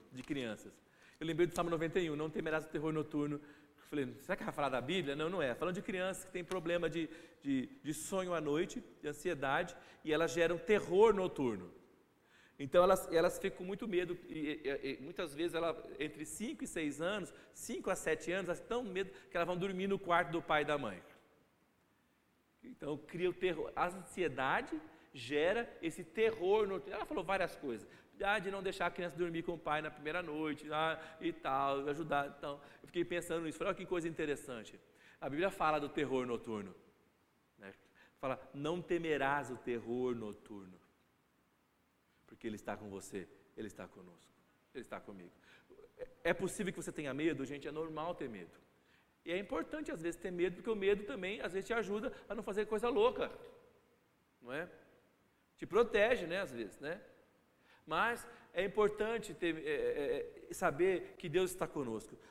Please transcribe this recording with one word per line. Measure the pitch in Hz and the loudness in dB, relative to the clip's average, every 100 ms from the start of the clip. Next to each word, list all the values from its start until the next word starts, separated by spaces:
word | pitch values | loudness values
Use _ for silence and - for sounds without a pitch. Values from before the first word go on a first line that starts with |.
| - | -16
de | 127 | -12
crianças. | 127 143 117 107 104 - _ _ - - | -6 -4 -4 -6 -12 -20 _ _ -20 -8
Eu | 160 | -2
lembrei | 160 175 | 2 2
do | |
Salmo | - 170 | 2 2
noventa | 165 160 196 | 2 2 2
e | 165 | 0
um, | 147 | 0
"Não | 156 | -2
temerás | - 165 156 | -2 0 0
o | 151 | 0
terror | 160 156 | -2 0
noturno." | 156 151 147 147 147 | 0 0 0 0 -2
Eu | - - - - - | -8 -20 -20 -20 -6
falei, | 147 127 110 | -2 -2 -4
"Será | - 196 | -4 -2
que | |
vai | 220 | -2
falar | 151 139 | 0 2
da | 127 | 2
Bíblia?" | 123 190 143 143 | 2 0 0 0
Não, | 160 | 0
não | 190 | 2
é. | 135 | 0
Falando | 113 170 | 0 -2
de | 185 | -2
crianças | - 185 185 185 - | -2 -2 -2 -4 -6
que | |
têm | 180 | -8
problema | 170 190 165 175 165 | -4 -2 0 2 2
de, | 160 156 - - - | 0 -4 -6 -18 -8
de, | 139 135 - - | 0 2 0 -6
de | 139 | -6
sonho | 151 - 190 180 | -6 -2 -2 0
à | 170 | 0
noite, | 151 151 196 240 - - | 2 2 0 -4 -12 -8
de | 147 | -6
ansiedade, | 147 180 151 135 147 180 - - - | -4 -2 0 2 2 0 -6 -18 -10
e | 151 | 0
elas | 151 165 | 4 4
geram | 165 165 170 | 4 4 4
terror | - 208 - 185 226 | 4 4 6 8 10
noturno. | 202 185 - 127 101 90 - - _ _ _ _ - - - | 8 2 2 0 0 -6 -16 -20 _ _ _ _ -20 -20 -10
Então | 143 175 | 2 8
elas, | 185 185 - | 8 6 4
elas | 165 170 - | 6 6 4
ficam | 196 - | -4 -4
com | |
muito | 180 202 226 | -6 -4 0
medo, | 175 180 175 - | 0 0 -2 -8
e, | 160 151 147 | -6 -4 -4
e, | 135 139 139 131 | -2 -2 -4 -6
e | |
muitas | 135 180 170 | -8 -6 -6
vezes | 143 170 | -2 -2
ela, | 160 165 - - - | 0 0 -2 -6 -6
entre | 147 143 | -6 -6
cinco | 156 - 226 311 | -10 -6 -6 -6
e | 269 | -6
seis | 175 151 139 | -2 -2 -2
anos, | 170 208 175 - - | -2 -2 -4 -10 -20
cinco | - - 330 220 | -14 -8 -4 -2
a | |
sete | 185 - 156 - | 0 2 0 0
anos, | 185 175 | -2 0
elas | 165 | -4
têm | - 240 | -2 -4
medo | 233 185 190 - - | -2 -4 -4 -8 -6
que | 175 | 0
elas | 170 | 0
vão | 180 | 2
dormir | 196 185 196 | 0 0 0
no | 196 | 0
quarto | 180 170 175 | 4 6 6
do | 165 | 2
pai | 160 156 | 4 4
e | |
da | 151 147 | 4 2
mãe. | 117 90 - - _ _ _ _ _ _ _ _ _ _ _ _ _ _ | 0 -6 -12 -20 _ _ _ _ _ _ _ _ _ _ _ _ _ _
Então | 123 - 143 151 | -18 -10 -6 -6
cria | - 170 180 | -6 -2 0
o | |
terror, | 175 180 170 - - | 2 0 0 -2 0
a | 175 | 0
ansiedade | 190 - - 160 131 131 190 294 311 - - - | -2 -8 0 0 2 2 2 0 -6 -8 -18 -18
gera | 135 117 147 165 226 - - | -12 0 4 4 4 0 -4
esse | 165 170 | -6 -4
terror | 170 - 220 - 180 214 202 | -4 2 2 4 4 6 4
noturno. | 190 - 403 | 0 -4 -6
Ela | - | -4
falou | 311 | -2
várias | 175 190 175 | 0 2 0
coisas, | - 139 110 - - - - | -2 -4 -4 -8 -20 -16 -2
ah, | 196 214 | 2 2
de | 185 | 2
não | 196 | -2
deixar | 190 - 175 | -2 0 0
a | |
criança | 180 175 160 | 0 -4 -2
dormir | 175 165 | -2 -2
com | 160 | -4
o | 170 | -4
pai | 156 151 | 0 0
na | 156 | 0
primeira | 151 147 170 | -6 -4 -2
noite, | 170 151 156 147 151 | -2 -2 -2 -2 -2
ah, | 151 160 156 - - | 2 2 0 -6 -6
e | 160 | -4
tal, | 165 151 135 139 139 143 | -2 0 2 2 2 0
ajudar. | 143 156 143 143 - | -2 2 2 0 -4
Então, | 151 143 - - | -8 -8 -12 -20
eu | - | -6
fiquei | 175 | -2
pensando | 170 175 165 165 | 0 -2 -2 -2
nisso, | 160 - | -2 -2
falei, | 185 | -2
"Olha | 185 | -2
que | 175 | -2
coisa | 180 165 | -2 0
interessante." | 160 156 135 - 120 104 101 - - - - | -2 -2 -2 -6 -10 -10 -18 -20 -20 -20 -10
A | 151 | -6
Bíblia | 143 190 | 0 0
fala | - 160 151 | 2 4 4
do | 143 | 2
terror | 156 131 131 123 | 0 2 2 0
noturno, | 113 - 107 95 - - _ _ _ _ _ _ _ | -2 -4 -6 -6 -12 -20 _ _ _ _ _ _ _
né? | 98 - _ _ - _ | -16 -16 _ _ -20 _
Fala, | 135 123 - | -2 -2 -6
"Não | 143 147 180 | -6 -2 -2
temerás | - 175 160 143 135 143 127 | 0 0 2 2 4 2 0
o | 120 | -6
terror | - 117 113 123 127 117 | -2 -2 0 0 0 0
noturno, | 107 104 - 104 92 90 _ _ _ _ _ _ _ _ _ _ _ _ _ _ - | -4 -10 -14 -14 -14 -20 _ _ _ _ _ _ _ _ _ _ _ _ _ _ -20
porque | 107 113 | -8 -6
ele | 104 | -4
está | - 101 | -6 -6
com | 107 | -6
você, | 95 - 101 82 - _ - | -10 -8 -10 -10 -14 _ -12
ele | 107 | -12
está | - 90 | -10 -14
conosco, | 101 90 85 - _ _ _ _ | -16 -20 -20 -20 _ _ _ _
ele | 131 | -14
está | 110 104 | -10 -10
comigo." | - 98 87 - - - - - - - | -10 -16 -16 -20 -20 -20 -20 -20 -20 -16
É, | - - | -16 -4
é | 170 | -2
possível | 160 190 - 180 | 0 -2 -4 -4
que | 170 | -6
você | 170 | -6
tenha | 160 143 | -6 -4
medo, | 135 160 139 | 0 0 0
gente, | 131 143 147 | -4 -8 -8
é | |
normal | 151 160 156 165 175 | -6 -6 -6 -6 -6
ter | 139 | -8
medo. | 101 85 - _ _ _ _ _ _ | -8 -14 -18 _ _ _ _ _ _
E | - | -4
é | 180 | -4
importante, | 202 302 - 302 311 | -2 -4 -2 -4 -4
às | 214 | -4
vezes, | 165 165 | -4 -4
ter | 190 | -4
medo, | 175 180 180 | 0 0 0
porque | 233 | -2
o | 214 | 0
medo | 196 202 | 4 2
também, | 202 220 185 233 | 0 -6 -4 -4
às | 202 | -4
vezes, | 190 190 | -4 -2
te | |
ajuda | 226 190 208 240 - - | 0 0 -2 -4 -6 -8
a | |
não | 208 | -6
fazer | 208 196 214 | -2 -2 0
coisa | 214 240 | 0 2
louca, | 226 233 - - - - - - _ _ _ _ _ _ _ | 6 6 4 -2 -4 -16 -20 -20 _ _ _ _ _ _ _
não | 120 | -8
é? | 139 175 - - - _ _ _ _ _ - | -8 -8 -12 -20 -20 _ _ _ _ _ -12
Te | - | 2
protege, | 190 233 214 220 233 165 | 6 6 6 6 6 2
né, | 185 | -2
às | 170 | -2
vezes, | 120 98 - | -4 -6 -6
né? | 143 190 - - _ _ _ _ _ - | -8 -8 -10 -20 _ _ _ _ _ -18
Mas | - 160 220 240 - - - | -2 2 2 0 -6 -18 -6
é | 175 | -2
importante | 196 214 208 208 220 226 226 | 0 6 4 4 0 0 -4
ter, | 165 175 160 147 | -2 0 0 0
é, | |
é, | 143 120 123 139 135 - - - | 0 2 2 0 0 -2 -10 -12
é, | |
saber | - 180 143 185 175 185 - | 0 2 4 4 4 -2 -8
que | 180 | 0
Deus | 160 185 | 2 2
está | - 160 | 0 -2
conosco. | 156 123 110 - - - | -2 -2 -2 -6 -16 -12